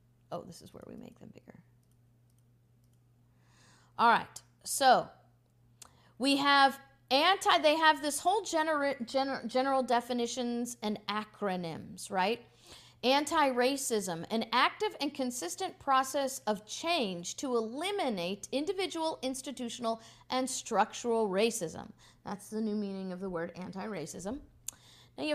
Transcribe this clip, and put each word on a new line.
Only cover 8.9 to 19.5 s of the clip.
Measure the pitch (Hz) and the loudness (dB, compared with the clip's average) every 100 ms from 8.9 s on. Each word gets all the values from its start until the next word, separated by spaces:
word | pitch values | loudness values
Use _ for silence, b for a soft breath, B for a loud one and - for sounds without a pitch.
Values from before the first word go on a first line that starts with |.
| 277 | -2
gener-, | 233 269 269 269 226 | -2 -2 0 -2 -2
general | 254 269 269 | 0 2 2
definitions | 254 240 240 247 233 262 240 240 240 - | 2 0 0 -2 -2 -2 -4 -2 -4 -6
and | 214 208 - | -4 -4 -4
acronyms, | 208 214 - 202 185 170 151 - 180 - | -6 -6 -6 -4 -2 -4 -8 -12 -14 -6
right? | 196 185 240 - B B B B B | 0 0 0 -8 B B B B B
Anti-racism, | 240 277 294 330 285 247 247 277 - 226 185 165 170 | 2 2 2 2 2 4 2 0 -2 -2 -2 -6 -4
an | 220 220 | -4 0
active | 240 311 - 427 - | 2 2 2 -4 -2
and | 277 | -4
consistent | - 254 240 349 - 381 - | -2 -4 -4 -6 -6 -6 -4
process | - 262 262 285 269 262 - | 2 2 2 0 -2 -4 -4
of | 208 - | -4 -6
change | - 330 339 220 175 175 - | -6 -2 0 0 -4 -8 -6
to | 285 240 | -2 0
eliminate | 220 254 359 403 302 202 170 196 - | -2 -4 -4 -2 -2 -2 -4 -6 -4
individual, | 254 311 381 370 330 320 - | -4 -2 -2 -4 -2 -4 -2
institutional, | 254 262 - | -6 -6 -8